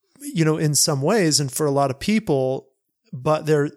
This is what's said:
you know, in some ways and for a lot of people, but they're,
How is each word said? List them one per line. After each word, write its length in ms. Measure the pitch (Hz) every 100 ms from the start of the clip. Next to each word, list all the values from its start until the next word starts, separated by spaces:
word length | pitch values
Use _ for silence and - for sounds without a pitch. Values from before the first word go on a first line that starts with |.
| _ _
you 240 | 285 240
know, 120 | 156 156
in 200 | 156 139
some 260 | - 143
ways 380 | 143 226 165 139
and 100 | 143
for 160 | - 151
a 60 |
lot 180 | 139 139
of 80 | 143
people, 720 | - 214 214 139 131 131 - _ _ _ _
but 340 | 131 127 156 151
they're, 240 | 151 147